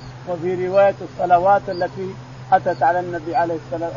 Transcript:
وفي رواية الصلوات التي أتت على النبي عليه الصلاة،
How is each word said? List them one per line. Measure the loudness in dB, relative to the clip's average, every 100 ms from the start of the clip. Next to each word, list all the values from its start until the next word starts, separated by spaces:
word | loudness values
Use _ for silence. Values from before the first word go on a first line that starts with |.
| -18 -16 -8
وفي | -6 -4 -2 0
رواية | 4 4 2
الصلوات | -8 -4 2 4 6 4 2
التي | -4 -4 -4 -10 -10 -16 -14 2
أتت | 2 2 0
على | 2 0
النبي | -2 -6 -4 -2
عليه | 0 -2 -6
الصلاة، | -6 -4